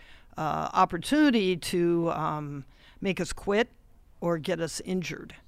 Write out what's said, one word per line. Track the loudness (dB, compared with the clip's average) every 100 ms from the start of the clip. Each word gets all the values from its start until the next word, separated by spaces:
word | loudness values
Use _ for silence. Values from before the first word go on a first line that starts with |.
| -20 -20 -16 -6
uh, | -2 -2 0
opportunity | 2 2 2 2 6 6 6 2 0
to, | -2 0 2 2 0
um, | -2 -4 -4 -8 -10 -14 -20 -20 -6
make | -4 -2
us | -4
quit | -4 0 0 0 -4 -20 -20 -20 -6
or | -4 -2
get | -2 -4
us | -4 -6
injured. | -4 -4 -4 -10 -14 -18